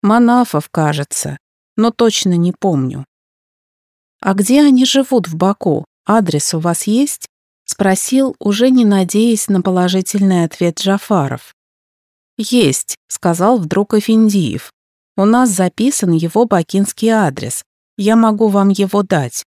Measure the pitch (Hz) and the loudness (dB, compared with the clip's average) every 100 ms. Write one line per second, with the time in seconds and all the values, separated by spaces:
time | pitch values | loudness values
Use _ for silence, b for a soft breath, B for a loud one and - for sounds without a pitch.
0 | 202 226 233 247 240 151 - - 156 147 | 2 2 4 2 0 -2 -4 -4 -2 -2
1 | 143 - 143 143 _ _ _ - 226 226 | -8 -8 -10 -12 _ _ _ -2 -2 2
2 | 233 - 196 175 175 180 202 151 131 139 | 0 0 -2 0 0 -2 -2 -2 -4 -8
3 | 139 _ _ _ _ _ _ _ _ _ | -14 _ _ _ _ _ _ _ _ _
4 | _ _ - 196 196 269 294 254 262 269 | _ _ -4 -2 2 4 4 4 2 0
5 | 269 254 170 160 180 202 - 151 - _ | 0 -2 -2 -2 -2 0 -2 -4 -6 _
6 | - 220 185 147 - 165 170 170 - 220 | 0 2 2 -2 -2 -4 -2 -4 -2 0
7 | 285 - - _ _ _ - - 196 190 | 0 -4 -14 _ _ _ -14 -2 0 0
8 | - 262 269 - 208 208 254 262 220 202 | 0 0 0 -2 -4 2 4 4 4 2
9 | 180 202 233 220 - 196 185 185 180 185 | 2 2 2 0 0 0 0 0 0 -2
10 | 190 208 196 180 165 - 175 165 196 196 | -2 0 2 2 0 -2 -4 -2 -2 -2
11 | - 196 139 123 - _ _ _ _ _ | 0 -2 -2 -6 -14 _ _ _ _ _
12 | _ _ _ - 214 240 175 135 - - | _ _ _ -12 -2 2 2 0 -8 -14
13 | _ - 180 170 190 247 160 180 208 214 | _ -6 -4 0 0 0 0 -2 0 -2
14 | 208 220 220 202 147 85 - _ _ _ | 2 2 4 2 -2 -4 -12 _ _ _
15 | _ - 196 240 254 190 180 - 233 - | _ -2 0 2 2 0 -2 0 -2 -2
16 | 185 165 165 202 233 190 165 190 202 - | 0 0 0 0 0 0 -2 -2 -4 -2
17 | 220 220 180 135 110 - - _ _ - | 0 2 0 -4 -10 -10 -14 _ _ -4
18 | 202 226 226 208 220 202 196 190 190 202 | 0 2 2 2 0 2 2 2 0 -2
19 | 196 175 127 - - | 0 -2 -4 -10 -16